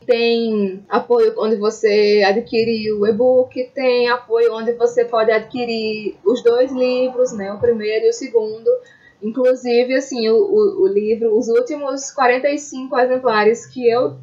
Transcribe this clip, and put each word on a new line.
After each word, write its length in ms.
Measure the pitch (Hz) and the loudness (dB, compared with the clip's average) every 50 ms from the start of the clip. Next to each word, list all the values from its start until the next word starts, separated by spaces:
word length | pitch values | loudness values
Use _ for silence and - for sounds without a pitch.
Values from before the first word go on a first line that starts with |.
| _ | _
Tem 800 | - 240 233 233 233 233 233 233 226 214 208 202 190 185 196 - - | 0 0 2 2 0 0 0 0 0 0 0 -2 -2 -4 -8 -8 -4
apoio 460 | 208 240 240 - 240 233 226 220 220 - | -4 -4 0 0 2 2 2 2 0 0
onde 180 | 208 220 226 | -2 -2 -2
você 680 | 202 208 220 220 - - 214 202 208 208 208 208 208 196 | 0 -2 -2 -2 0 0 0 2 2 2 4 4 4 4
adquire 640 | 196 202 233 233 - 247 226 226 233 233 220 214 214 214 | 2 2 0 -2 -2 -2 -2 0 0 -2 -2 -2 -4 -2
o 140 | 208 202 | -2 0
e-book, 640 | 214 220 208 254 254 254 254 254 254 - 254 254 - - | 0 0 2 2 2 4 2 2 0 -2 -8 -8 -8 -6
tem 340 | 277 262 254 247 247 240 240 | -4 -2 0 2 2 2 0
apoio 460 | 240 247 - - 226 233 233 233 220 | 0 -2 -2 -2 0 2 2 2 0
onde 180 | 220 226 233 233 | -2 -4 -4 -2
você 320 | - 233 233 - 240 233 | 0 0 0 2 0 0
pode 260 | 240 240 226 220 233 | 0 0 0 2 2
adquirir 840 | 220 214 220 - - 247 240 233 226 226 220 214 214 214 214 196 - - - | 2 0 0 -4 -6 -6 -4 -4 -4 -4 -4 -4 -4 -6 -6 -8 -10 -4 0
os 180 | 196 247 233 - | 0 0 2 2
dois 280 | 233 233 247 254 269 269 | 2 2 2 2 0 0
livros, 600 | 254 254 254 254 254 254 254 254 247 254 247 233 | 0 0 0 0 0 -2 -2 0 0 -2 -2 -2
né, 200 | 208 196 196 208 | -4 -8 -8 -6
o 60 | 208 | -2
primeiro 480 | 240 240 233 214 208 214 220 220 226 | 0 0 0 0 0 -2 -2 0 2
e 40 | 226 | 0
o 20 | 466 | 0
segundo. 580 | - 277 254 466 466 214 214 440 226 226 466 508 494 - - _ _ _ _ _ _ 208 | 0 -2 -2 -2 -2 -2 -4 -6 -4 -2 0 0 0 -2 -10 _ _ _ _ _ _ -10
Inclusive, 720 | 220 226 262 254 254 254 247 247 247 233 240 254 247 262 | -6 -2 0 2 2 2 0 0 0 2 2 2 2 0
assim, 360 | 277 269 - 269 240 220 220 | -2 -2 -4 -4 -2 0 2
o, 40 | 226 | 4
o, 480 | 220 202 196 196 214 208 - - - 190 | 2 2 2 2 2 2 2 2 2 0
o 20 | |
livro, 500 | 196 196 208 208 214 226 220 233 226 208 | 2 2 0 0 0 0 0 0 0 0
os 120 | 220 233 220 | 0 0 0
últimos 600 | 233 240 254 247 302 294 285 269 277 269 - - | 0 0 0 -2 -4 -6 -6 -6 -6 -6 -8 -8
quarenta 380 | - 285 247 240 247 262 269 285 | -4 0 2 2 2 2 0 0
e 100 | 285 294 | -2 -4
cinco 400 | - - 254 262 262 254 - 247 | -6 -10 -12 -12 -10 -4 -2 0
exemplares 680 | 254 254 254 254 254 240 214 208 208 214 233 233 - | 0 2 0 0 0 0 2 2 2 2 2 0 -2
que 200 | - - 254 247 | -12 -8 -2 0
eu 300 | 233 226 247 - - 131 - | 2 2 2 0 -2 -4 -10